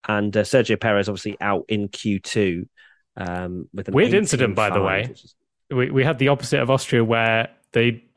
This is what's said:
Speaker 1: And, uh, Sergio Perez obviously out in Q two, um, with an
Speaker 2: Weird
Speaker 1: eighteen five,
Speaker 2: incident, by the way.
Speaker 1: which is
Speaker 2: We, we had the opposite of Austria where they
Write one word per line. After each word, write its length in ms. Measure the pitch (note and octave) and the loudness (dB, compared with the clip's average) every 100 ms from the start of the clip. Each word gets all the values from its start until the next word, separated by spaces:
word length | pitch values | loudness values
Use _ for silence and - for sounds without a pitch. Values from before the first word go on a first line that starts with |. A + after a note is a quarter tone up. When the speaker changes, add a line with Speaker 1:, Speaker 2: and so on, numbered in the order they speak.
| - | -2
Speaker 1:
And, 300 | G#2+ G#2 G#2+ | -2 0 0
uh, 40 | |
Sergio 380 | G#2 C3+ A2+ G#2 | 2 2 2 0
Perez 300 | A2+ G2+ G2+ | 2 0 0
obviously 260 | F#2+ G#2+ G2+ | -6 -8 -6
out 240 | G2+ F#2+ - | -2 -2 -2
in 200 | G#2+ G2+ | -4 -4
Q 320 | - A2 G2 | -6 -4 -4
two, 480 | - A2 G2 F2 - _ - _ _ - | -4 -2 0 -2 -8 _ -20 _ _ -12
um, 500 | F2+ F2+ F2+ F2+ - | -8 -8 -8 -10 -10
with 140 | F#2+ G2 | -10 -2
an 80 | A#2+ | 2
Speaker 2:
Weird 140 | A#3 | 4
Speaker 1:
eighteen 100 | G3 | 2
five, 40 | |
Speaker 2:
incident, 320 | G#3 B2+ A#2+ G2 | 2 0 0 2
by 140 | G#2 | 0
the 120 | G2+ | 2
way. 260 | F#2+ F#2+ B2 | 0 -2 -4
Speaker 1:
which 160 | - | -12
is 120 | _ _ _ _ _ | _ _ _ _ _
Speaker 2:
We, 180 | C3 B2 | -2 0
we 140 | C3+ | 2
had 160 | C#3 C3+ | 0 2
the 80 | C3+ | 2
opposite 320 | C#3 C3 C#3+ | 2 0 0
of 80 | B2 | 2
Austria 340 | C3+ - B2 | 0 2 2
where 460 | A2+ A#2 A2+ A2+ A2+ _ _ | 2 2 2 0 -2 _ _
they 320 | A#2 A#2+ A#2 _ | 0 2 -2 _